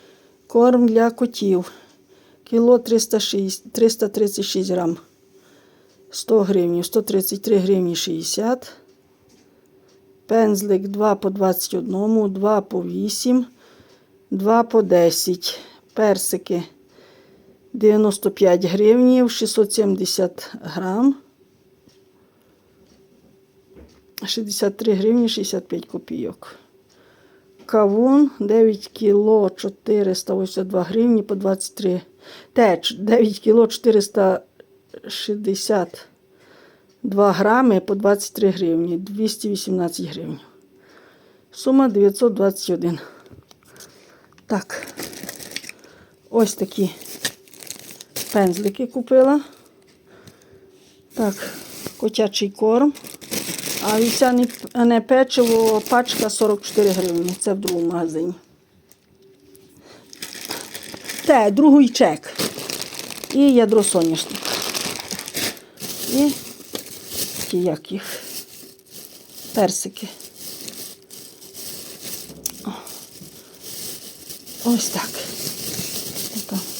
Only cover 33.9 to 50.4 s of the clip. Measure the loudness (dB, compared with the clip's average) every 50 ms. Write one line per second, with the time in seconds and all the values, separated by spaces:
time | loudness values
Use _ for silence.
33.9 | 4 4 2 0 0 2 2 2 2 0 -4 _ _ -20 -20 _ _ _ _ _
34.9 | -20 -20 -16 -14 -12 -10 -6 -6 -6 -4 -2 -4 -4 -2 -2 0 0 0 -2 -4
35.9 | -8 -18 -20 _ _ _ _ _ _ _ _ _ _ _ _ _ _ _ _ _
36.9 | _ _ -8 -2 2 4 4 4 4 4 4 4 4 4 6 4 4 4 2 0
37.9 | -2 0 2 2 2 2 0 -6 -4 0 0 2 2 2 0 0 0 0 0 -2
38.9 | -2 -4 -6 -8 -6 -4 -2 -4 -4 -4 -6 -6 -4 -4 -4 -4 -2 -2 -2 -4
39.9 | -4 -6 -10 -10 -10 -10 -10 -10 -12 -12 -14 -20 _ _ _ _ _ _ _ _
40.9 | -20 -20 _ _ _ _ _ _ _ _ _ _ -14 -6 0 2 4 4 4 4
41.9 | 4 4 4 2 2 2 0 0 2 2 0 0 0 -2 -4 -4 -4 -2 -2 -4
42.9 | -4 -6 -10 -16 -20 -20 -20 -20 -20 -20 -20 _ _ _ _ _ -20 -20 -20 -20
43.9 | _ _ _ _ _ _ _ _ _ _ _ -4 -4 -4 -4 -6 -12 -12 -12 -14
44.9 | -14 -14 -14 -14 -14 -16 -16 -16 -16 -16 -16 -14 -14 -14 -14 -16 -20 _ -20 -20
45.9 | -20 -20 -20 _ _ _ _ -2 0 2 2 2 0 -4 -6 -6 -2 -2 -2 -2
46.9 | -4 -8 -18 -18 -14 -10 -10 -10 -10 _ _ -20 -20 -20 -18 -18 -18 -18 -18 -20
47.9 | -20 -20 -20 _ -12 -12 -8 -4 0 0 2 0 0 -2 -4 -4 -4 -6 -8 -6
48.9 | -6 -6 -2 2 4 6 6 6 4 2 0 -4 -16 _ _ _ _ _ _ _
49.9 | _ _ _ _ -20 -20 -20 -20 -20 _